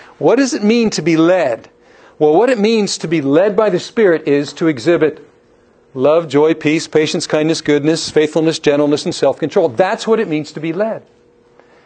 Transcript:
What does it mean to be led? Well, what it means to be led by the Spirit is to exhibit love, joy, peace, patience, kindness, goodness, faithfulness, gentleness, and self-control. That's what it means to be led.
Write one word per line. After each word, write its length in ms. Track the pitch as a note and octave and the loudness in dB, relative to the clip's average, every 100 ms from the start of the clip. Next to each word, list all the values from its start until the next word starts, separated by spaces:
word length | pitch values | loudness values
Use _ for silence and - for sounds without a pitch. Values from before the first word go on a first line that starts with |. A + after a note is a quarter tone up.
| - - | -20 -2
What 180 | C#3+ A#3 | 2 2
does 180 | C4+ | 0
it 100 | - | 0
mean 240 | G#3 A#3 A3 | 0 2 0
to 120 | - | -2
be 160 | D#3 D#3+ | 0 2
led? 500 | E3 F#3 C#3+ A2+ - _ _ _ - - | 2 2 0 -4 -10 _ _ _ -14 0
Well, 160 | D3+ | 2
what 140 | D#3 B3 | 4 2
it 100 | A#3+ | 2
means 380 | G#3 A3+ G3 - | 2 2 0 -4
to 80 | E3 | -4
be 140 | E3 | -2
led 340 | C#3 D3 G#3 | 2 2 2
by 140 | F#3+ G#3+ | 2 0
the 100 | F3+ | 0
Spirit 480 | - - G3+ D#3 D3 | -4 0 2 2 0
is 260 | C#3+ C#3+ | -2 -2
to 120 | - E3 | -4 -4
exhibit 540 | C3+ B2 E3+ D3+ - - _ _ _ _ _ _ | -2 0 2 0 -4 -16 _ _ _ _ _ _
love, 340 | C3+ C3+ D#3+ D#3+ | -2 2 2 0
joy, 280 | C#3 D#3 | 2 2
peace, 340 | D#3+ D3+ D#3+ - | 0 -2 -2 -2
patience, 380 | D#3 D#3 F3 - | -2 0 -4 -2
kindness, 340 | D#3 D#3 D#3+ | -2 0 -2
goodness, 480 | - D3 D3 D#3+ - | 0 0 0 -2 -2
faithfulness, 500 | D3+ D3+ E3 D#3+ D#3 | 0 0 0 -2 0
gentleness, 460 | - C#3+ D3 D3 | 0 2 2 0
and 100 | F#3 | -4
self-control. 540 | - C#3 B2+ D#3 G3+ E3 | -2 -2 -2 -2 0 0
That's 380 | A2+ F#3 G#3+ - | 0 -2 -2 -2
what 140 | A3 | -2
it 60 | G#3 | -2
means 260 | D3+ D3 | -4 -6
to 80 | E3 | -10
be 120 | D#3+ | -8
led. 300 | E3 A3 F3 - _ _ _ _ _ _ _ | -4 -4 -6 -14 _ _ _ _ _ _ _